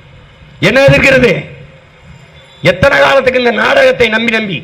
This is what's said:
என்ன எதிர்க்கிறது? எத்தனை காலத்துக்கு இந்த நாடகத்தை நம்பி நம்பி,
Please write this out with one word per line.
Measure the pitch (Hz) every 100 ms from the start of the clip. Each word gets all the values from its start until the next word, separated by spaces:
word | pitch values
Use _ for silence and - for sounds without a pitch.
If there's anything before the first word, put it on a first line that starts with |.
| - - - - - - 185
என்ன | 254 269
எதிர்க்கிறது? | 277 277 262 233 151 - - - - _ _ - - - - - -
எத்தனை | 247 277 277 277
காலத்துக்கு | 277 277 254 247
இந்த | 240 214
நாடகத்தை | 240 269 262 247 226
நம்பி | 220 233 220
நம்பி, | 208 139